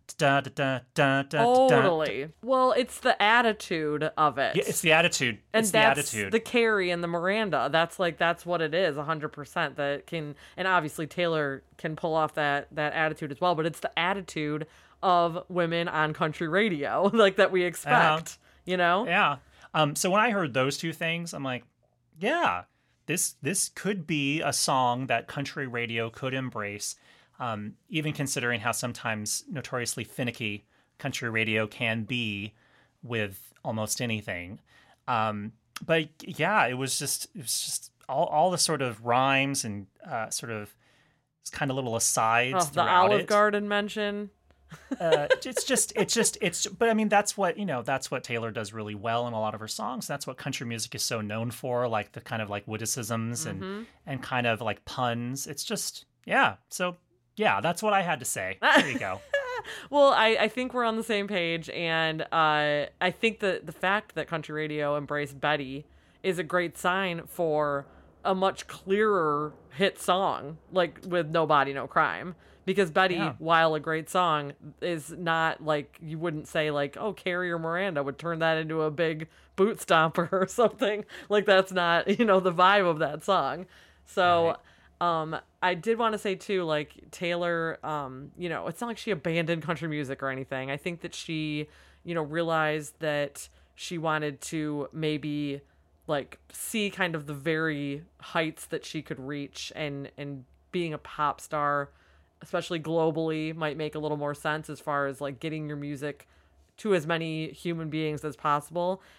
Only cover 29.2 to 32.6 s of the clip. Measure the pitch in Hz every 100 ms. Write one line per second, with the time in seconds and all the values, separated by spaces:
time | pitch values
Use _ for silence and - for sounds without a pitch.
29.2 | 104 - - 156 - 127 120 - 110 -
30.2 | 123 - 110 104 _ _ _ - 139 -
31.2 | 120 110 110 110 107 - 120 113 107 123
32.2 | 110 101 101 _